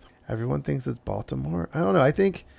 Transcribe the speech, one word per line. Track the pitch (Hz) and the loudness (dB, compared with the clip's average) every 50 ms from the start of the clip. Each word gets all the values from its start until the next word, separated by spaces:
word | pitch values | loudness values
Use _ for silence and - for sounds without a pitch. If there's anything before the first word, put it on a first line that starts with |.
| - - _ _ _ - | -20 -20 _ _ _ -8
Everyone | 113 110 117 123 139 143 | -6 -4 -4 -2 -4 -4
thinks | 139 147 143 135 123 135 | -2 -4 -4 -4 -4 -6
it's | 123 117 | -8 -8
Baltimore. | - - 101 101 107 - 139 135 135 147 165 175 165 - - | -6 -8 -6 -6 -6 -6 -6 -6 -4 -4 -4 -4 -6 -4 -2
I | 151 | -2
don't | 170 190 190 | 0 4 4
know. | 175 | 6
I | 131 135 | 6 6
think | 151 - 196 196 175 - - - - | 4 4 2 0 0 -2 -10 -20 -20